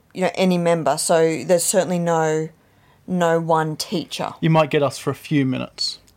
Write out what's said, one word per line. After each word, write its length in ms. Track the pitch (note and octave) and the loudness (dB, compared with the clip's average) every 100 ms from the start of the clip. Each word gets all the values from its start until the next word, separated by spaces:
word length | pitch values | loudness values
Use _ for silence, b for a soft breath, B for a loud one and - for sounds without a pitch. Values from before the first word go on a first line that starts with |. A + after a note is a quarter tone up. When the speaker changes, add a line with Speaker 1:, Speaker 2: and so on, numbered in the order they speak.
| _ | _
Speaker 1:
you 80 | - | -4
know, 80 | F3+ | -4
any 220 | - F#3+ F3 | 0 2 2
member. 380 | E3+ E3+ C3+ D3+ | 2 0 0 -2
So 460 | - E3+ E3 D#3 | 2 4 4 0
there's 200 | A#2+ F3 | 0 0
certainly 340 | - G3+ E3+ F3+ | 2 0 0 0
no, 500 | E3+ E3 D#3+ D#3 D#3+ _ b b b b - | 0 0 0 -2 -4 _ b b b b -6
no 320 | F3+ E3+ E3 | 0 2 2
one 380 | E3 D#3+ D#3 D3+ | 2 0 0 -4
teacher. 560 | - E3+ - - - - | -6 -6 -6 -8 -8 -2
Speaker 2:
You 80 | E3 | 2
might 200 | D#3+ D3+ | 4 4
get 120 | D#3 | 2
us 140 | C#3 - | 0 -4
for 120 | - | -8
a 40 | |
few 300 | C3 - D3 | -8 -2 0
minutes 540 | C3 B2+ B2 - - - _ | 0 -2 -6 -6 -6 -6 _